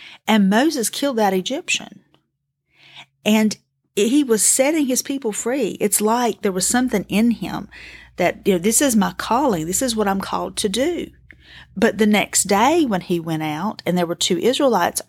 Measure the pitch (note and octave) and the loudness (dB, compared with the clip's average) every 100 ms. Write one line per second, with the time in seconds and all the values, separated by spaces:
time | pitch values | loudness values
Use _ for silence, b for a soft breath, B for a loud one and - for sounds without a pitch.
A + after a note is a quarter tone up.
0 | B B - G#3+ F#3+ G#3+ D4+ D4 G#3 - | B B 0 2 4 4 2 0 -4 -2
1 | C#4+ A#3 G#3 F#3+ F3+ C#4 - - - - | -4 0 0 0 -2 -8 -6 -8 -8 -20
2 | _ _ _ _ _ _ _ B B B | _ _ _ _ _ _ _ B B B
3 | B _ G#3+ G#3+ G#3+ - _ _ _ - | B _ 0 2 2 -2 _ _ _ -2
4 | G#3+ C#4+ C4+ A3 - - C4 D#4+ C4 B3 | 2 2 2 2 2 2 2 2 0 -2
5 | - C#4 A#3 G3+ A3+ C4+ G3+ - G#3 - | -4 -6 -6 -6 -4 -2 -4 -2 -2 0
6 | G#3+ A#3 A#3+ - G#3 F#3 - A#3+ B3+ G#3 | 0 2 0 0 -4 -2 0 0 0 -2
7 | - F#3+ A#3 G#3 - - - B B B | -2 0 2 0 -4 -8 -12 B B B
8 | B - F3 - - F#3 F3+ A3 C#4+ A3+ | B -2 -2 0 0 0 2 2 2 2
9 | F#3 - - A#3 D4 F#3 D#3 F#3 C4 A3 | 0 -2 -2 0 2 0 -2 -2 -2 -2
10 | G#3 G3 F3+ F#3 F3+ F#3 G#3+ G#3 C#4+ E4+ | -2 -2 -4 -6 -6 -4 -2 0 -2 -2
11 | - - _ B B B B - A3+ G3+ | -8 -14 _ B B B B 0 0 4
12 | G#3+ G#3 - - F#3 G3+ A#3+ E4+ C#4+ F#3+ | 2 4 2 -2 0 2 4 4 2 -2
13 | E3 E3+ E3 D#3 D#3 D3+ E3+ - - F3+ | -2 -4 -2 -6 -4 -4 -6 -6 -2 0
14 | E3+ E3+ - F3 G#3+ C4+ C#4+ G#3 F3 - | 0 -2 -2 0 0 2 2 2 0 -2